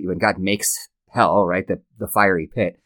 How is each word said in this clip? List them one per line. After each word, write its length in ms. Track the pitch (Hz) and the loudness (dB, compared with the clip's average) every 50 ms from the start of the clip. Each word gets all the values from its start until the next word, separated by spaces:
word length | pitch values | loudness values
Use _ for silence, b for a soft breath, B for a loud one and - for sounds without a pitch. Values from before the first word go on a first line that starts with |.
| 80 | -4
when 140 | 90 90 85 | -6 -4 0
God 200 | 107 107 98 95 | 0 -2 0 0
makes 500 | 92 98 104 104 - - - - - - _ _ _ _ | -2 -2 -2 0 -2 -4 -4 -6 -10 -16 _ _ _ _
hell, 360 | - 123 107 82 85 104 98 | 0 2 2 4 4 4 2
right, 200 | 85 87 95 95 | 2 0 -2 -2
the, 140 | - 95 - _ _ _ - | -4 -6 -8 _ _ _ -14
the 100 | 110 - | -10 -4
fiery 400 | - 107 104 98 92 85 78 - | 0 2 2 4 2 0 -2 -4
pit, 280 | - 117 101 87 87 _ _ | -4 -4 -4 -4 -4 _ _